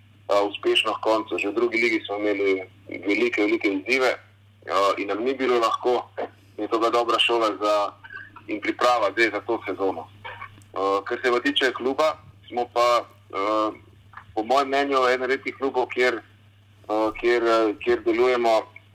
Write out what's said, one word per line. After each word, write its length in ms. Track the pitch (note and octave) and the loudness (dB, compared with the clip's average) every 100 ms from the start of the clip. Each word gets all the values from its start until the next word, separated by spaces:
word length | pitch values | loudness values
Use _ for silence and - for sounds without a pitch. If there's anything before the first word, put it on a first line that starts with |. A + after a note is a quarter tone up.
| _ _ - G2+ | _ _ 0 2
uspešno 480 | G#2 - - - A2 | 2 0 0 0 -2
h 80 | G2+ | -2
koncu. 340 | G#2+ A2 - - | 0 0 0 -4
Že 140 | G2 | -2
v 40 | |
drugi 240 | G#2 A#2+ A2+ | 0 0 2
ligi 220 | A#2 A2 | 0 0
smo 140 | - G2+ | -2 -4
imeli 460 | G#2+ G2+ G2 F#2+ F#2 - - - | -2 0 0 0 -4 -16 -16 -8
velike, 400 | - G2+ A#2+ A2+ | -4 0 0 0
velike 260 | G#2 A2+ G#2 | 0 0 0
izzive, 420 | F#2+ F#2+ C3 B2+ - - _ _ _ | -2 -2 0 2 0 -8 _ _ _
eh, 80 | - F2 G2 F2 | -4 0 2 0
in 120 | G2 | -4
nam 120 | G2+ | -4
ni 140 | B2 | -4
bilo 240 | C3+ C3 B2 | -2 0 2
lahko. 500 | A2+ A2 B2 A#2+ - - - - - | 2 0 0 0 -2 -8 -10 -12 -18
In 140 | - G#2+ | -10 -4
to 80 | A2+ | 0
je 40 | |
bila 100 | A2+ | 2
dobra 260 | A#2+ A#2+ A2+ | 2 2 2
šola 320 | - A#2 A2 F#2+ | 2 2 0 0
za, 200 | G#2 G#2 G2+ - - - - - | 0 0 -2 -6 -18 -18 -18 -18
in 160 | - G#2+ | -10 -6
priprava 500 | - - B2 A#2+ G#2 | -6 0 2 2 0
zdaj 200 | G2+ A2+ | 2 0
za 100 | G2+ | 0
to 180 | - A2 | -4 -4
sezono. 460 | - F2+ F#2+ - - - - - - - - | -4 -4 -2 -4 -10 -18 -18 -16 -18 -20 -14
Eh, 100 | - G2 G2 | -4 0 0
kar 160 | G2 B2 | -2 -2
se 120 | C3 | 0
pa 100 | A#2+ | 2
tiče 320 | C#3+ C#3+ C3 | 0 0 0
kluba, 460 | - A#2+ C#3 D#3 - - - | 0 -2 0 0 -2 -10 -20
smo 220 | - A#2+ A#2+ | -10 -8 -4
pa, 200 | A#2+ A#2+ A#2+ G2+ - - | 0 2 2 0 -10 -10
eh, 440 | F#2+ G2+ G#2+ G#2+ - - - - - - | -4 0 0 -2 -6 -16 -20 -20 -20 -10
po 120 | - | -8
mojem 260 | A2 C3 C3+ | 0 0 2
mnenju 300 | C3+ C#3 C3+ B2+ | 0 2 2 2
eden 200 | B2+ B2+ | 2 0
redkih 300 | C3+ C3+ - | -2 -4 -6
klubov, 320 | C3+ C3 A#2+ | -2 0 -2
kjer, 260 | B2 B2 | 0 0
eh, 960 | A2+ - - _ _ _ _ - G#2+ A2 | 0 -8 -20 _ _ _ _ -4 -2 -2
kjer, 300 | G#2 A#2+ A#2+ | 0 0 2
eh, 300 | A#2 A2+ A2 G2 | 2 2 2 0
kjer 240 | A#2+ A#2+ | -2 0
delujemo 600 | A2+ A2+ B2+ B2 A#2 A2 - - - | 0 2 2 2 2 2 0 -12 -20